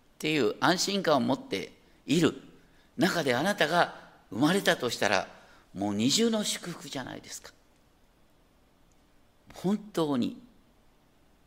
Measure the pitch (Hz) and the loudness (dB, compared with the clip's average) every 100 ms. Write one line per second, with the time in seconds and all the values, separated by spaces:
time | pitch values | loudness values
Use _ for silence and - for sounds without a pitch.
0 | _ - 156 156 104 - 139 180 - 196 | _ -6 -2 2 2 2 2 2 0 0
1 | 170 143 120 135 - 95 - - _ _ | 2 4 2 -2 -4 -8 -8 -16 _ _
2 | - 160 139 - - - - _ _ - | -2 2 2 0 -10 -20 -20 _ _ -2
3 | 180 175 139 120 185 202 151 175 139 - | 0 0 0 0 0 0 2 2 0 -4
4 | - - - 107 151 196 180 165 123 - | -20 -20 -10 2 2 4 2 0 -2 0
5 | 104 95 - - - - _ 90 104 101 | 2 2 0 -10 -20 -20 _ -6 -2 0
6 | 123 180 233 220 202 - 175 160 143 139 | 2 2 2 0 -4 -8 -10 -14 -12 -12
7 | 120 104 - - - - _ _ _ _ | -10 -14 -14 -18 -18 -20 _ _ _ _
8 | _ _ _ _ _ _ _ _ _ _ | _ _ _ _ _ _ _ _ _ _
9 | _ _ _ _ - - 180 208 - - | _ _ _ _ -20 -6 -4 -4 -4 -2
10 | 151 131 101 - - _ _ _ _ _ | 0 0 -2 -6 -18 _ _ _ _ _
11 | _ _ _ _ | _ _ _ _